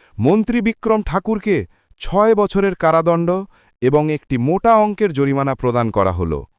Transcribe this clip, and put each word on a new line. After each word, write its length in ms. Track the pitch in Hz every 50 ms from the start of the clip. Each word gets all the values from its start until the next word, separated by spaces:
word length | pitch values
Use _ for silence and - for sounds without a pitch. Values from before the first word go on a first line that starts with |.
| _ _ _ -
"মন্ত্রী 420 | 107 135 185 220 214 - 233 247
বিক্রম 400 | 208 226 220 _ - 220 220 214
ঠাকুরকে 640 | 202 - 147 196 - - 220 208 - 214 190 139 92 - _ _ _ _ _ -
ছয় 360 | - - - 196 208 220 226
বছরের 400 | 208 208 190 - 196 196 196 180
কারাদণ্ড 680 | - - 160 165 165 160 170 170 170 170 170 180 190 196 - _ _ _ _ _ -
এবং 300 | - 131 139 151 151 156
একটি 260 | 151 147 _ - 135 123
মোটা 380 | 120 139 165 196 - 233 226
অঙ্কের 380 | 220 214 208 202 - 214 196 151
জরিমানা 420 | 131 143 139 139 139 139 139 131
প্রদান 360 | - - 123 120 120 117 113
করা 200 | 101 104 98 95
হলো।" 340 | 90 85 90 82 78 71 69 - _